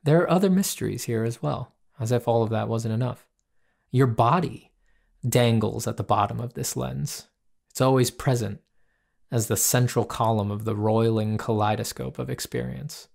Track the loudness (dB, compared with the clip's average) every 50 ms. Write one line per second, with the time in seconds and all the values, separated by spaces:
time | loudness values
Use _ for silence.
0 | 4 4 4 4 4 4 2 4 4 4 4 2 2 0 -4 -4 -4 -4 -4 -6
1 | -4 -4 -2 -2 -2 -2 -4 -4 -4 -4 -4 -4 -8 -12 _ _ _ _ _ -8
2 | -2 0 0 0 2 2 2 2 2 2 0 -2 -2 -2 -4 -4 -2 -2 -2 -2
3 | -2 -4 -6 -10 _ _ _ _ _ _ _ _ _ _ _ _ _ _ 2 4
4 | 4 4 4 4 4 4 4 2 0 -2 -6 -12 _ _ _ _ _ _ _ _
5 | _ _ _ _ -6 0 2 4 4 4 4 2 2 0 -2 -4 -6 -6 -4 -6
6 | 0 0 2 2 2 0 -2 -6 -8 -8 _ -8 -8 -6 -4 -4 -6 -6 -4 -6
7 | -6 -6 -8 -12 -16 _ _ _ _ _ _ _ _ _ _ 2 2 4 4 4
8 | 2 2 -2 -2 0 0 0 0 -2 -4 -6 -12 _ _ _ _ _ _ _ _
9 | _ _ _ _ _ _ -2 -2 0 0 -2 0 0 2 2 2 2 2 2 0
10 | -2 -2 -2 -2 0 2 2 0 0 -2 -4 -4 -4 -4 -4 0 2 2 4 4
11 | 4 2 2 0 0 0 -2 -2 -2 -2 0 2 2 0 0 -2 -4 -8 -8 -8
12 | -10 -8 -8 -8 -8 -8 -6 -8 -8 -6 -6 -6 -6 -6 -8 -10 -10 -12 -14 -14
13 | -18 _